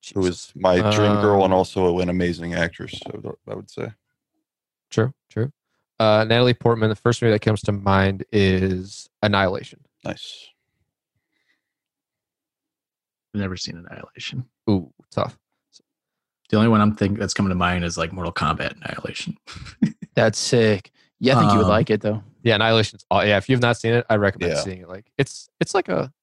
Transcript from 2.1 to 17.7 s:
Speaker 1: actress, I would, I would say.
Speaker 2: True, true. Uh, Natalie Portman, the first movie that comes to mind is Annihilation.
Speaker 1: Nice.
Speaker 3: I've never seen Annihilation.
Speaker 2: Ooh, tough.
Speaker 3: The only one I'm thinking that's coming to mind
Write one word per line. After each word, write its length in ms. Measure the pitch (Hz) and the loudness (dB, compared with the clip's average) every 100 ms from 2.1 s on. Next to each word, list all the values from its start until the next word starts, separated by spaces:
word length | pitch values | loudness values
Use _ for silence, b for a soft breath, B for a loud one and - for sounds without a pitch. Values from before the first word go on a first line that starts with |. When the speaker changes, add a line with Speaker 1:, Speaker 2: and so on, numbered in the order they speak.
| 90 87 85 85 | -2 -2 -4 -6
Speaker 1:
actress, 440 | 87 82 - 85 - - | -4 -4 -6 -14 -14 -14
I 100 | - | -14
would, 200 | - - - | -14 -16 -14
I 60 | |
would 160 | 104 101 | -14 -14
say. 220 | - - 110 _ _ _ _ _ _ _ _ _ | -12 -12 -12 _ _ _ _ _ _ _ _ _
Speaker 2:
True, 220 | - 110 - _ | -2 -2 -4 _
true. 240 | - 123 - _ _ _ _ | -6 -6 -8 _ _ _ _
Uh, 240 | 110 107 | 2 4
Natalie 300 | 110 117 123 | 4 4 4
Portman, 340 | 120 117 113 110 | 2 2 2 0
the 80 | 107 | 0
first 240 | 120 120 | 0 2
movie 100 | 120 | 2
that 80 | 107 | 2
comes 200 | 113 107 | 2 -2
to 100 | - | -2
mind 520 | 101 98 98 95 95 - | -2 2 4 4 0 -2
is 760 | 107 98 92 95 92 95 - - _ | 2 2 2 0 -2 -8 -16 -20 _
Annihilation. 580 | 107 101 95 95 - - _ _ | 0 2 0 -2 -10 -20 _ _
Speaker 1:
Nice. 460 | - 87 - - - _ _ _ _ _ _ _ _ _ _ _ _ _ _ _ _ _ _ _ _ _ _ _ _ _ _ _ _ | -12 -12 -14 -20 -20 _ _ _ _ _ _ _ _ _ _ _ _ _ _ _ _ _ _ _ _ _ _ _ _ _ _ _ _
Speaker 3:
I've 60 | 104 | -6
never 160 | 98 90 | -6 -6
seen 200 | - 85 | -12 -14
Annihilation. 680 | 85 - - - - 131 127 _ - | -18 -20 -20 -16 -12 -12 -14 _ 0
Speaker 2:
Ooh, 240 | 98 76 _ _ | 0 -2 _ _
tough. 280 | - 101 - _ _ _ _ _ _ _ _ _ _ _ | -6 -6 -8 _ _ _ _ _ _ _ _ _ _ _
Speaker 3:
The 60 | 107 | 2
only 120 | 113 | 4
one 120 | 110 | 4
I'm 160 | 104 107 | 2 2
thinking 220 | 98 101 | -2 -2
that's 160 | 98 | -4
coming 160 | - 98 | -2 0
to 40 | |
mind 300 | 90 87 | 0 0